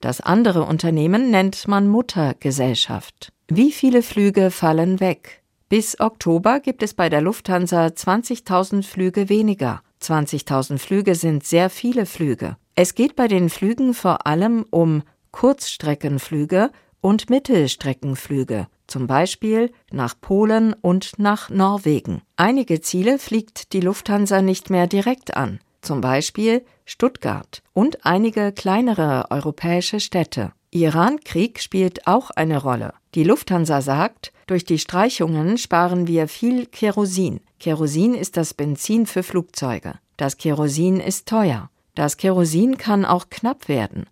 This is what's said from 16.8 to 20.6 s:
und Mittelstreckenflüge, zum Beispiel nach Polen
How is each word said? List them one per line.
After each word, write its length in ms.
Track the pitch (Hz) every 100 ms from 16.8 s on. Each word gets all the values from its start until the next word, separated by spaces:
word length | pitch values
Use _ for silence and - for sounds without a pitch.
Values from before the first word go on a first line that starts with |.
| _ _
und 280 | - 214 -
Mittelstreckenflüge, 1400 | 254 269 226 139 - 139 131 143 131 - 143 131 110 92 _ _
zum 220 | 135 123
Beispiel 640 | 135 180 - 220 220 240 - _
nach 240 | - 123 -
Polen 540 | - 196 214 220